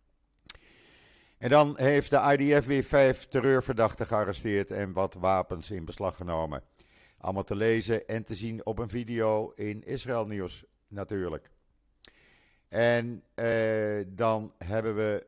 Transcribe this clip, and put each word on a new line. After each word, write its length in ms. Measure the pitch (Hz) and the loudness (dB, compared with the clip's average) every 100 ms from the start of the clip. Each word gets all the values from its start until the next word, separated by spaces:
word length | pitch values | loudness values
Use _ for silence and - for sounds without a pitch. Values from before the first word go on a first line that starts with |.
| _ _ _ _ - - _ - - - _ _ _ - | _ _ _ _ -16 -16 _ -20 -20 -20 _ _ _ -6
En 120 | 123 | 4
dan 280 | 147 147 143 | 6 6 4
heeft 320 | 131 143 - | 2 4 4
de 280 | 143 143 143 | 4 4 4
I 140 | 143 | 6
D 120 | 147 | 4
F 20 | 117 | 4
weer 180 | 139 | 0
vijf 420 | - 143 135 127 - | 2 6 6 4 -2
terreurverdachten 800 | 135 127 131 - 117 110 - 110 | 0 4 2 2 2 2 0 -2
gearresteerd 640 | 107 101 95 110 101 98 | 0 0 -2 0 0 0
en 220 | 101 98 | -4 -4
wat 200 | 90 95 | -2 -2
wapens 580 | 92 92 95 - 87 - | 0 0 2 0 -6 -8
in 140 | 98 80 | -10 -10
beslag 300 | - 98 - | -6 -6 -6
genomen. 480 | 87 80 80 71 - _ _ _ _ _ | -6 -4 -4 -6 -12 _ _ _ _ _
Allemaal 260 | 90 98 | -6 -6
te 120 | 95 101 | -4 0
lezen 520 | 110 113 101 110 - | 2 2 0 -2 -2
en 160 | 113 | -8
te 120 | 104 101 | -6 -8
zien 300 | 113 113 - | -8 -8 -6
op 140 | 107 | -6
een 100 | 113 | -6
video 640 | 120 113 117 110 107 - - | -8 -6 -2 0 0 -2 -8
in 280 | 104 104 | -8 -8
Israël 440 | - 127 123 120 107 | -8 -10 -4 -4 -4
Nieuws 360 | 104 90 - - _ - | -6 -8 -10 -20 _ -16
natuurlijk. 640 | 101 95 101 87 78 - _ _ _ _ _ - _ _ _ _ _ _ | -12 -8 -4 -4 -6 -12 _ _ _ _ _ -20 _ _ _ _ _ _
En, 560 | 110 120 120 117 117 _ | 0 2 2 -2 -10 _
eh, 720 | - 117 113 110 110 107 104 92 | -4 0 0 2 0 0 -2 -6
dan 460 | 92 113 110 110 - | -2 0 0 -4 -12
hebben 380 | 87 110 110 104 | -4 -2 -2 -2
we 320 | 107 101 | 0 -2